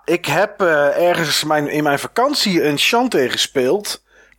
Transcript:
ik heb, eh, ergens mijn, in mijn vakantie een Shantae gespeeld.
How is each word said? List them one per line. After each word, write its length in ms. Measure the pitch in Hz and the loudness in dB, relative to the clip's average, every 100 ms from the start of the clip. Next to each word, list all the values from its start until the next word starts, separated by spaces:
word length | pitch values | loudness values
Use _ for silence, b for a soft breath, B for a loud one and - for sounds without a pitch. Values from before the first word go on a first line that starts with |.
| - | -4
ik 200 | 170 156 | -2 0
heb, 360 | 156 208 - | 0 0 0
eh, 460 | 180 151 143 - 175 | 2 2 2 2 2
ergens 340 | 165 156 135 | 0 -2 -2
mijn, 240 | 151 151 147 | 0 0 0
in 140 | 151 | 0
mijn 160 | 151 143 | 0 0
vakantie 640 | 127 - 269 294 208 170 | -2 -2 0 0 0 0
een 160 | 147 143 | 0 0
Shantae 500 | - 233 254 170 123 | 0 0 0 0 0
gespeeld. 720 | - - 135 127 196 208 - b b b | -2 -4 -2 0 0 -4 -12 b b b